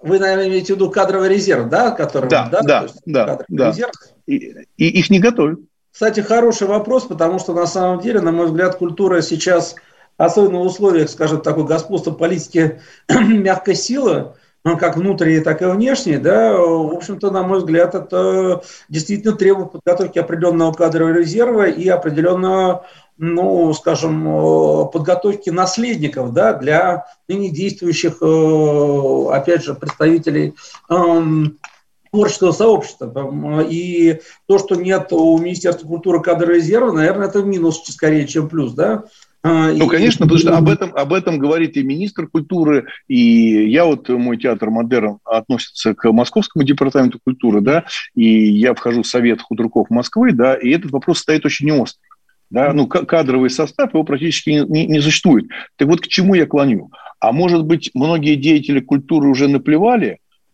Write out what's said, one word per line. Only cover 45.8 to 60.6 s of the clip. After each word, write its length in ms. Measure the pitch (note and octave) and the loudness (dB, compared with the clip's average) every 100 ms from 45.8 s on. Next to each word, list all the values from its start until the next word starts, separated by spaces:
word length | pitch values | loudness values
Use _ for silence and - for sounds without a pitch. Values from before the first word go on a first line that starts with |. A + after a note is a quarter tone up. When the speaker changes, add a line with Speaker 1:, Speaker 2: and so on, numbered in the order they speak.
| A2 | -4
Speaker 2:
к 160 | G2+ A#2 | 0 2
Московскому 520 | A2+ A#2+ G#3+ G#3 D#3+ | 2 2 -2 -2 -2
департаменту 560 | C3+ C#3 C3+ C#3+ B2+ - | 0 0 0 2 0 -2
культуры, 360 | - B2+ A#2+ G#2 | -6 -2 0 2
да, 220 | G#2+ D#3+ - - - - | 2 0 -2 -12 -8 0
и 100 | A2+ | 4
я 480 | A2 G#2+ G#2 B2 | 4 4 4 2
вхожу 300 | A#2 A#2+ A#2+ | 0 -2 -2
в 40 | A2 | -2
Совет 340 | B2 A#2 A2 | 0 0 0
худруков 480 | - A2+ A2+ A#2 G2+ | -4 -4 -2 0 0
Москвы, 420 | A#2 B2 A3 B3 | -2 -2 0 2
да, 240 | C3+ B2+ C3 | 2 2 0
и 140 | B2 | 0
этот 220 | E3 F3 | 0 -2
вопрос 280 | C3+ - D#3+ | -4 -2 -2
стоит 260 | - D#3 D3 | 0 0 0
очень 240 | A#2 C#3+ | -2 0
остро. 300 | D3+ G#2+ - _ _ _ _ _ | 0 -2 -8 _ _ _ _ _
Да, 220 | A#2+ C#3+ | -2 0
ну, 140 | C#3+ C3 | 2 0
к-, 160 | F3+ C#3 | -2 0
кадровый 440 | E3 C3+ B2+ B2+ | 0 2 2 0
состав, 440 | C3 D#3 - C4 | 0 -4 -2 -2
его 100 | D#3+ D#3 | 0 -2
практически 460 | C#3 D#3+ D3 - | -2 -2 -4 0
не, 80 | D3+ | 0
не, 260 | C#3 D#3 D#3+ | 0 0 0
не 160 | D#3 | 0
существует. 460 | D3 D3+ F#3+ A#2 - - - - | 0 2 4 4 2 -12 -10 -2
Так 120 | C#3+ | 0
вот, 100 | E3+ | 0
к 60 | - | 0
чему 280 | - F#3 F#3+ | 0 2 4
я 100 | D3 | 2
клоню? 460 | D3 C#3 G#2 - - - - | 2 2 0 -4 -20 -20 -4
А 120 | A2 | 0
может 320 | C3+ F3+ E3+ D#3 | 2 2 2 2
быть, 240 | E3 - B2+ | -2 -2 -2
многие 400 | D3+ E3 D3 D3 | 0 0 0 2
деятели 440 | C#3+ D3+ - C#3 | 2 2 2 -2
культуры 480 | B2 C#3+ C#3 D#3+ C#3+ | 0 -2 0 2 2
уже 200 | C3 C#3+ | 2 2
наплевали 720 | C#3 C#3 D3+ G#3+ A#3+ B2+ - _ _ _ - | 2 2 2 4 2 0 -6 _ _ _ -4